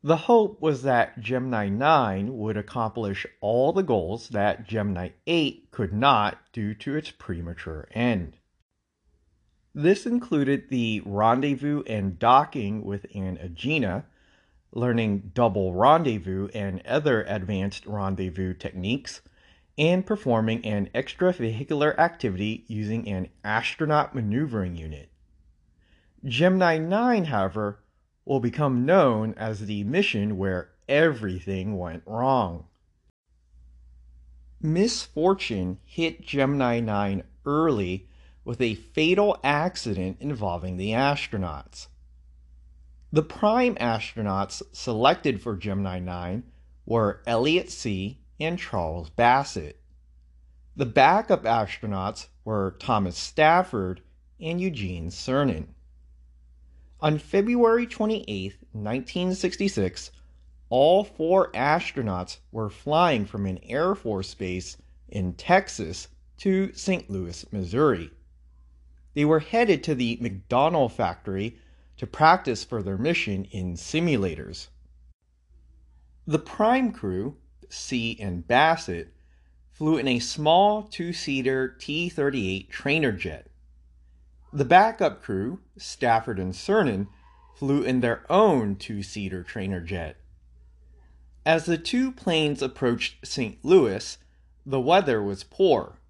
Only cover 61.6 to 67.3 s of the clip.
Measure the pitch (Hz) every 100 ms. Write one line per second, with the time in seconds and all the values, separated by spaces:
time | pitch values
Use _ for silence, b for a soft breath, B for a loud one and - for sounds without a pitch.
61.6 | 139 160 - - 113 90 92 - - 113
62.6 | 107 - - 156 175 127 98 104 98 92
63.6 | - 127 180 - 117 98 98 - 92 90
64.6 | - - b b - 107 92 - - 175
65.6 | - - 85 92 - - _ - 196 190
66.6 | 190 - - 185 - 95 87